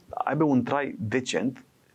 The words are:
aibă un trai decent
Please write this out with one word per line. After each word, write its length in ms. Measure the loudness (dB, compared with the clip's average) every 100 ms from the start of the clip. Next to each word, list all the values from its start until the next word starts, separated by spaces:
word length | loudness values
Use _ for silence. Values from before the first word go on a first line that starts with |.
| -10
aibă 340 | -4 -2 2
un 200 | 4 4
trai 320 | 2 0 -2 -6
decent 640 | -2 -2 0 -2 -2 -4 -12 _ _